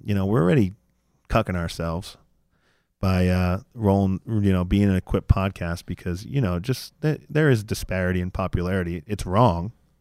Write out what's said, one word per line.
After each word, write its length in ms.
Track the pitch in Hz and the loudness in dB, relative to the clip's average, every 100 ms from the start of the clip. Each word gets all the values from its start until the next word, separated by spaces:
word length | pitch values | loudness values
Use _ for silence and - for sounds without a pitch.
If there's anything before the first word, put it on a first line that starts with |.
you 120 | 107 | -4
know, 100 | 101 95 | 0 2
we're 160 | 117 | 2
already 300 | 175 151 92 - _ _ _ _ - | 4 4 2 -4 _ _ _ _ -2
cucking 280 | 117 107 90 | 0 0 -4
ourselves 600 | 82 - 82 85 - - _ _ _ _ _ _ _ _ | -4 -4 -6 -6 -10 -18 _ _ _ _ _ _ _ _
by, 280 | 95 92 90 | 0 2 2
uh, 320 | 90 90 92 - | 2 0 -2 -6
rolling, 460 | 123 104 98 95 95 - | -2 2 4 2 0 -4
you 260 | 110 101 | 0 2
know, 120 | 92 | 2
being 200 | 90 101 101 | 2 2 4
an 60 | |
Equipped 340 | 92 - 98 - | 2 0 0 2
podcast 580 | 95 95 - 85 85 - | 2 0 -4 -6 -6 -8
because, 380 | - 92 87 | -10 -6 -8
you 160 | 110 139 | -4 -2
know, 180 | 92 87 | 0 -2
just 320 | 120 127 - _ | -4 -6 -8 _
th-, 180 | 151 147 - | -4 -4 -4
there 220 | 151 156 | 2 4
is 140 | 117 | 2
disparity 560 | 104 101 - 92 90 92 | 0 -6 -4 -2 0 0
in 100 | 90 | -2
popularity. 720 | - 92 - 87 95 85 87 78 | -4 -2 -2 0 -2 -2 -6 -6
It's 200 | 101 90 | -8 -2
wrong, 460 | 98 120 85 98 - _ _ | 2 2 2 -6 -12 _ _